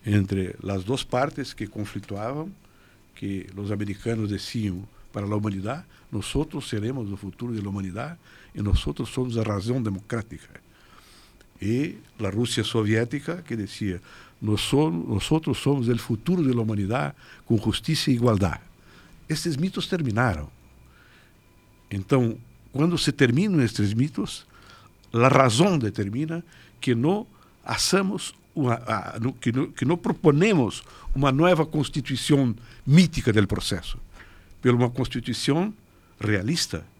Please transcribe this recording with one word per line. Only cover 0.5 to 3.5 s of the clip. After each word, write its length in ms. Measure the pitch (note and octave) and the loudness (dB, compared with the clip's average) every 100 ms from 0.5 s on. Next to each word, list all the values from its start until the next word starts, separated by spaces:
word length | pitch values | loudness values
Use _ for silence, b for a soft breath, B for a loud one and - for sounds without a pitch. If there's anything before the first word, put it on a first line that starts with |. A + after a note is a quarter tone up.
| - | -6
las 220 | G2 G2 | -6 -6
dos 200 | F#2 C3 | -2 -4
partes 500 | - B2 C#3+ D3+ B2+ | -2 0 0 -4 -10
que 120 | - G#2 | -8 -10
conflictuaban, 880 | G#2+ G2+ G#2 G2+ G2+ A2 D3 E3+ F#3+ b b b b _ | -8 -8 -8 -8 -8 -6 -8 -10 -14 b b b b _
que 360 | - G2 G2 F#2 | -12 -8 -8 -10